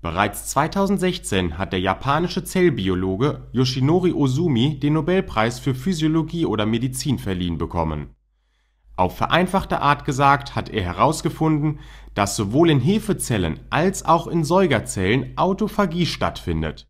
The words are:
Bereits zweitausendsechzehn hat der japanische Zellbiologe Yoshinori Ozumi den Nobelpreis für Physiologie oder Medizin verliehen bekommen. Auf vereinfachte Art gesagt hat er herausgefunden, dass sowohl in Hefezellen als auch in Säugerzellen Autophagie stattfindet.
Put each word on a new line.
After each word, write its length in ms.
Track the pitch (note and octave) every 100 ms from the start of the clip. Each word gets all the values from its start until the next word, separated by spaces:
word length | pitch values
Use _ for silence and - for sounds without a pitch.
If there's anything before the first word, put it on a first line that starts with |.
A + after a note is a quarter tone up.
Bereits 440 | F3+ E3 G#3 G#3 -
zweitausendsechzehn 1120 | - D#3 G3 G3 G3 F3+ F3+ - G2 F2+ D#2
hat 140 | F#2+
der 60 | F#2+
japanische 640 | F#2 F#2 B2+ D3 F3 F#3
Zellbiologe 1040 | - F#3+ F3 A#2+ F#2+ F#2 F#2+ F#2+ C#3 - -
Yoshinori 640 | A#2 C3 C3 C3 E3 F3+
Ozumi 680 | - C#3 C3 F3 A#2 C3+ C#3
den 140 | D3
Nobelpreis 680 | D#3 D3 F#3 F#3 - A2+ A#2+
für 160 | - C3
Physiologie 720 | F#3+ E3+ D#3 D#3+ D#3 E3+ D#3+
oder 180 | G#2 G#2+
Medizin 540 | A#2 C3 C3 D3 A#2
verliehen 400 | G#2 F#2 F2 E2
bekommen. 500 | E2 F2 D#2+ D2+ C#2 - _ _ _ _ _ _ _ -
Auf 200 | F#2 -
vereinfachte 640 | - D#3+ F#3 G3 - E3
Art 240 | C#3+ C#3+
gesagt 520 | - C3+ C#3+ C#3 C3 -
hat 140 | -
er 120 | G#2
herausgefunden, 1000 | F2+ F2 A#2+ D#3 D#3 - D#3+ D3+ D3+ D3 - - - -
dass 200 | G2+ -
sowohl 360 | G2+ B2 E3+
in 80 | C#3+
Hefezellen 800 | C3 G#3+ G#3 F#3 - A2+ E2+ D2 -
als 340 | C3 F3+ F#3+
auch 220 | - E3 E3+
in 180 | E3+
Säugerzellen 920 | D3 F3+ F#3 A#2+ - - F#2+ B2+ C3 -
Autophagie 720 | E3+ F#3+ - - G3+ E3 E3+
stattfindet. 800 | - E2+ - - E2 D#2+ - -